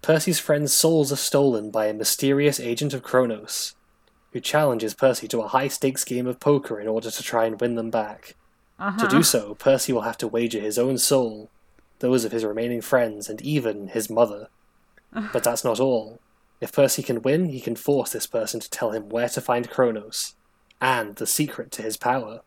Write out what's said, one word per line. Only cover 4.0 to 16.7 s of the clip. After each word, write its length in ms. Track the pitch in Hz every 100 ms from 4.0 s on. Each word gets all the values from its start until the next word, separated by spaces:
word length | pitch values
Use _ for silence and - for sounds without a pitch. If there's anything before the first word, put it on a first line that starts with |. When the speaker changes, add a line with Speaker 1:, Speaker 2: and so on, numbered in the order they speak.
| _ _ _
Speaker 1:
who 80 | 123
challenges 520 | - 151 151 117 110
Percy 340 | 95 135 120 -
to 140 | 117
a 60 | 107
high-stakes 540 | 131 139 - 139 131
game 220 | - 123 123
of 140 | 123
poker 400 | - 147 143 107
in 80 | 107
order 220 | 110 110
to 120 | -
try 220 | - 117
and 160 | 113 110
win 160 | 120 117
them 120 | 113
back. 440 | 113 107 107 - - _ _ _ _
Speaker 2:
Uh-huh. 180 | 196 196
Speaker 1:
To 100 | 214
do 140 | 156
so, 320 | 165 123 104
Percy 380 | 104 - 135 -
will 80 | 123
have 180 | 110 110
to 80 | 113
wager 320 | 117 117 113
his 180 | 107 107
own 200 | 127 131
soul, 520 | - 139 120 107 107 _ _ _ _ _
those 240 | 123 127
of 80 | 113
his 120 | 113
remaining 360 | 110 107 120 120
friends, 480 | - 131 117 104 101
and 120 | 107
even 460 | 131 151 120 104 98
his 220 | 117 107
mother. 380 | 113 117 104 107 _ _ _ _ _ _
Speaker 2:
Uh. 140 | 226 214
Speaker 1:
But 120 | 120
that's 180 | 120 117
not 140 | 127 110
all. 400 | 131 120 - - _ _ _ _
If 120 | 117